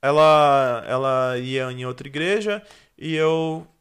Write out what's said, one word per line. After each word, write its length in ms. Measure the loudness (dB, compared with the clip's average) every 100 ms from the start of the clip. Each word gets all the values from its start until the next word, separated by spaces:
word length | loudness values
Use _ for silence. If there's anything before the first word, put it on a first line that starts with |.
ela, 800 | 2 4 6 6 6 4 2 -2 -4
ela 500 | -2 0 0 -2 -4
ia 320 | -4 -4 -6
em 140 | -8 -10
outra 220 | -10 -10
igreja 540 | -6 -2 -2 -2 -6 -8 -20 _ _
e 180 | -8 -2
eu 520 | 0 0 -2 -6 -12 _